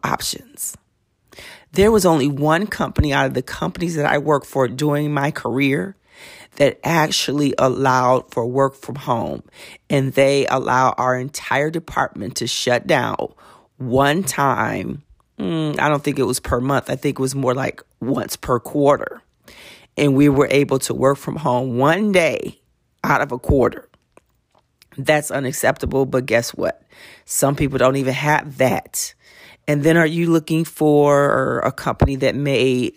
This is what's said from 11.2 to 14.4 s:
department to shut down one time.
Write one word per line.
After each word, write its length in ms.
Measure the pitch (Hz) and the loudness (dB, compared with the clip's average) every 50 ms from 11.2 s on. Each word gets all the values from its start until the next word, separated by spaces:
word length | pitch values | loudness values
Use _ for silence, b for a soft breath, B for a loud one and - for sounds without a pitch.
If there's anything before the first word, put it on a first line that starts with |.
| 127 143 - - - - 120 135 147 156 | -4 -8 -10 -10 -6 -2 -2 0 0 -2
department 640 | 160 165 - - - - 135 - - - 101 92 127 - | -4 -6 -8 -6 -4 -4 -4 -4 -6 -8 -10 -8 -8 -6
to 100 | 117 123 | -6 -6
shut 400 | - - - 123 123 120 - - | -6 -4 0 0 0 0 0 0
down 440 | 156 131 120 110 - - - - _ b b b b b b b b | 0 0 0 -2 -4 -4 -6 -8 _ b b b b b b b b
one 480 | - 135 120 120 131 139 143 151 180 190 | -12 -6 -2 2 2 4 4 2 0 -2
time. 800 | 139 - - | -4 -2 0